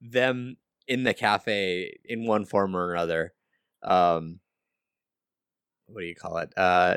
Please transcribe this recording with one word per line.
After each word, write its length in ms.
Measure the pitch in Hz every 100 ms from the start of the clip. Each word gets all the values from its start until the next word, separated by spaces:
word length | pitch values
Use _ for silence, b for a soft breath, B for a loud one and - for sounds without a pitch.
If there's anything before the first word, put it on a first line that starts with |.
them 560 | 117 123 127 127 123 131 _ _ -
in 160 | 127
the 100 | 123
cafe 880 | - 110 101 - 101 95 90 87 - -
in 180 | 117 113
one 200 | 107 98
form 280 | 101 98
or 200 | 92 87
another. 400 | 87 85 82 82 _ _ _ _ _
Um, 580 | - 92 87 82 80 87 _ _ _ _ _ _ _ _ _ _ _ _ _ _ _
what 120 | -
do 40 | 87
you 80 |
call 220 | - 87 82
it? 160 | 85
Uh, 420 | - 92 90 90